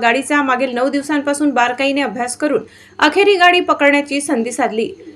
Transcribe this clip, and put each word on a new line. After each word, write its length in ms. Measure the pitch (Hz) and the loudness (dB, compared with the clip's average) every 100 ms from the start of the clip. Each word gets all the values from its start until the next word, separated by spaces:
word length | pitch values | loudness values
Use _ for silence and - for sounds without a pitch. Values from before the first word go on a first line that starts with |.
गाडीचा 400 | 233 254 269 294 | 0 0 0 0
मागील 320 | 269 247 262 | 0 0 -2
नऊ 140 | 240 269 | -2 -2
दिवसांपासून 640 | 285 269 294 285 285 294 | -2 -2 -2 -2 -2 0
बारकाईने 500 | 247 240 247 277 277 | 2 0 0 -2 -2
अभ्यास 360 | 254 202 247 - | -2 -4 -8 -4
करून 260 | 302 247 - - - - | -2 -2 -6 -18 -14 0
अखेर 300 | 302 349 403 | 0 4 4
ही 80 | 381 | 4
गाडी 240 | 359 359 | 4 4
पकडण्याची 600 | 349 294 285 285 285 285 | 2 2 2 2 0 -4
संधी 320 | 285 247 233 | -2 -2 -2
साधली. 400 | 262 226 214 - - - | -2 -4 -2 -4 -6 -20